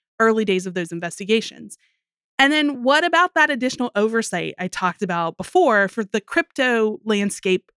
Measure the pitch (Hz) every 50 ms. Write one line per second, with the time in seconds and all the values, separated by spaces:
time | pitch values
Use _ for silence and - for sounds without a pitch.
0 | _ _ _ - 226 226 220 220 220 196 190 185 180 190 175 185 175 165 170 170
1 | 175 170 - - 202 185 220 226 - - - - - 202 - - _ _ _ _
2 | _ _ _ _ _ _ _ - 269 277 302 302 302 294 277 247 240 254 277 302
3 | 339 349 330 330 359 370 - 339 302 302 285 240 247 254 - - 247 240 - 202
4 | 208 220 226 226 214 - - 175 160 160 143 - 180 180 - - 190 180 175 -
5 | 208 180 180 170 170 165 165 - 180 - - 359 359 277 220 202 202 190 - -
6 | 214 190 - 214 - - - 330 330 _ - - 262 254 240 226 220 214 214 -
7 | - 214 214 208 202 202 - - - 190 185 185 _ _ _